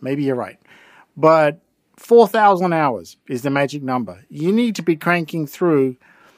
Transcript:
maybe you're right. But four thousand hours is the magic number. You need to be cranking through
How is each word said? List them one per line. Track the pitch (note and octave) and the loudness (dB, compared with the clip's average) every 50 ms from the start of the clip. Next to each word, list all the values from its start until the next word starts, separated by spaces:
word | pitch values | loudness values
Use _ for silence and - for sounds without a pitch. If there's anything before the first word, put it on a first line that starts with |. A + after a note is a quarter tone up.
maybe | C3 B2+ C#3 C#3+ C#3+ | -10 -8 -6 -4 -2
you're | C3+ C3 | -2 -4
right. | B2 G#2+ F#2 - _ _ _ _ - _ _ _ _ _ _ - | -4 -6 -10 -12 _ _ _ _ -20 _ _ _ _ _ _ -6
But | - D3 D#3 D#3+ D#3+ D3+ D3 D#3+ - _ _ _ _ _ _ _ | 0 4 4 4 4 4 2 0 -4 _ _ _ _ _ _ _
four | _ - - A#3 A#3 A3+ | _ -2 4 6 6 6
thousand | F#3+ - A3+ G#3 G3+ G3 F3 F#3 F3+ E3 | 4 4 2 4 4 4 2 0 -2 0
hours | D#3+ D3+ C#3 A#2 F#2+ E2+ - - _ _ | 0 0 -2 -2 -4 -10 -16 -20 _ _
is | - C3 A#2+ A#2 | -10 -8 -6 -4
the | C#3+ | -4
magic | C#3 C#3 C#3 C3 C#3 D3 C#3 | -2 -2 -2 -2 -4 -8 -6
number. | B2+ C3 B2+ A#2 F#2+ F2 G2 C3 - | -6 -4 -4 -6 -8 -14 -18 _ -18
You | D3+ C#3+ D#3 F3+ | -10 -6 -4 -2
need | G#3 A3+ B3 A#3 G3 | 0 0 0 -2 -4
to | - | -4
be | E3 - E3 | -2 -4 -2
cranking | D#3 - F3 F3 F3 E3 - - E3 D3+ | -2 0 -2 -2 -2 -2 -6 -8 -8 -8
through | C#3 - - F#3 F3 D#3 C#3 C3+ C3 B2+ - _ _ _ _ _ _ _ | -8 -6 -2 0 2 2 2 2 0 -4 -8 _ _ _ _ _ _ _